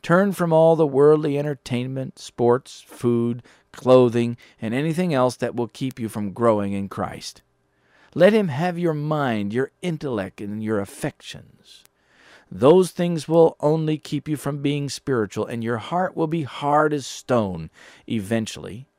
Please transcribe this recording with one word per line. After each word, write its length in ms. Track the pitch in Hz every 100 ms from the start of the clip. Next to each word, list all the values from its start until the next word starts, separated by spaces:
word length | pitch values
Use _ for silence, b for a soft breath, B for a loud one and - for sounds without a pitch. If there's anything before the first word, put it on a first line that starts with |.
Turn 300 | - 175 202
from 200 | 185 175
all 240 | 160 165 165
the 120 | 156
worldly 500 | 131 147 151 151 139
entertainment, 800 | 147 139 - 120 127 131 131 -
sports, 640 | - - 120 123 - - -
food, 560 | - 120 120 117 120 b b b
clothing, 640 | - 127 131 123 117 120 117 b b
and 140 | 113
anything 400 | 123 156 156 185
else 220 | 135 127 -
that 200 | 120 117
will 120 | 117
keep 320 | - 135 120
you 100 | 110
from 240 | 107 104
growing 400 | 104 117 107 101
in 160 | 98 98
Christ. 540 | - 92 - - - _ _ _ b b b b 143
Let 180 | 185
him 140 | 220 196
have 320 | 131 180 170
your 160 | 170 151
mind, 580 | 151 151 139 110 101
your 180 | 113 131 _
intellect, 580 | 180 156 143 110 98 -
and 220 | 104 104
your 160 | 107 107
affections. 1040 | 98 - 151 - - - - _ _ - _ b b b b b b
Those 380 | 90 123 180 180
things 380 | - 175 170 143
will 280 | 165 165 -
only 400 | 151 160 156 156
keep 280 | - 147 156
you 100 | 147
from 260 | 143 143
being 260 | 139 143 143
spiritual, 560 | - - 127 101 107 107
and 180 | 117
your 140 | 113 117
heart 400 | 104 170 185 -
will 100 | 160
be 160 | 165
hard 500 | 135 - 143 147 151
as 120 | 147 127
stone 640 | - - 123 101 87 80 B B B -
eventually 800 | 117 98 113 110 - 95 101 135